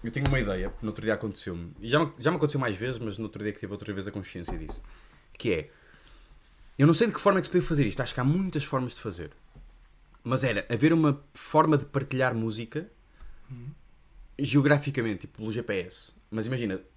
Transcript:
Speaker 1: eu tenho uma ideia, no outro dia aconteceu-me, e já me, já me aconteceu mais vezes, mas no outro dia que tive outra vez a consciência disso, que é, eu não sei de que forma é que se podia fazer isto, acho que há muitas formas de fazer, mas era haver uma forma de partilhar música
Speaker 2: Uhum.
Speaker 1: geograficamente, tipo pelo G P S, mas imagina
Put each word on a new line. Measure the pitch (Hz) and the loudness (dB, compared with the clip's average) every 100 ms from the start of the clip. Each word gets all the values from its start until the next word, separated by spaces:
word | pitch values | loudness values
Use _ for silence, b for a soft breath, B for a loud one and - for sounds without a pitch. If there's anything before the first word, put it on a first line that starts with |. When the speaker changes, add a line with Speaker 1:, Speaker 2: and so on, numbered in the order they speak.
Speaker 1:
eu | 117 | -6
tenho | 139 139 | -2 2
uma | 135 | 2
ideia, | 101 92 98 - | 0 -2 -4 -4
no | 107 | -8
outro | - 107 | -4 -2
dia | |
aconteceu-me, | 104 110 - - 85 85 - | 0 -2 -6 -8 -8 -10 -12
e | 110 | 0
já | 143 | 2
me, | 151 - | 2 0
já | 127 | 0
me | 180 | 2
aconteceu | 147 143 | 0 2
mais | 123 95 | -2 -2
vezes, | 123 120 | -4 -4
mas | 113 101 | -6 -6
no | 107 | -8
outro | - | -6
dia | 104 | -6
que | 101 | -6
tive | 95 | -10
outra | 101 - | -8 -6
vez | 98 95 | -6 -6
a | |
consciência | 101 92 92 85 82 | -8 -10 -10 -6 -6
disso, | 78 - b b b b b - | -8 -12 b b b b b -6
que | 117 | -2
é, | 85 - b b b b b b b _ _ - - | -2 -4 b b b b b b b _ _ -16 4
eu | 147 | 6
não | |
sei | 156 233 | 6 4
de | |
que | - | 4
forma | 202 190 | 4 4
é | |
que | - | 2
se | |
podia | 180 147 | 0 2
fazer | 151 113 | 2 2
isto, | - | 2
acho | 123 | -4
que | - | 0
há | 127 | 2
muitas | 170 190 156 - | 2 0 -4 -2
formas | 131 123 | -4 -4
de | - | -6
fazer, | 113 87 78 - - - - - _ _ _ - | -10 -8 -12 -14 -20 -20 -20 -20 _ _ _ -14
mas | 117 131 | -2 0
era | 131 101 - | 2 0 -2
haver | 113 151 | 2 4
uma | 165 151 139 - | 6 4 2 -6
forma | - - 151 156 147 | -16 2 4 6 4
de | 147 | 2
partilhar | 139 120 131 127 113 | -4 -2 0 2 2
música | 113 110 117 151 196 _ _ b b b - | -2 -4 -6 -8 -10 _ _ b b b -16
Speaker 2:
Uhum. | 123 127 - - - _ - - - | -14 -14 -16 -20 -20 _ -20 -18 -6
Speaker 1:
geograficamente, | 139 143 139 143 143 139 113 95 | 4 4 6 4 4 -2 -2 -4
tipo | - - | -8 -8
pelo | 110 | -6
G | 110 | -4
P | 117 98 | -2 -4
S, | 90 - - - _ | -4 -12 -16 -20 _
mas | 113 110 | -6 -4
imagina | 127 113 95 - | -2 -2 -4 -8